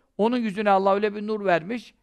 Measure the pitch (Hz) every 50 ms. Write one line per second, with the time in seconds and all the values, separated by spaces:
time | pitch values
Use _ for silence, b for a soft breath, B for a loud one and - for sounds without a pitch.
0 | b b b - 208 233 254 247 226 214 175 214 208 208 196 190 196 196 196 202
1 | 214 214 208 214 208 214 214 208 202 185 175 165 160 196 247 226 - - _ _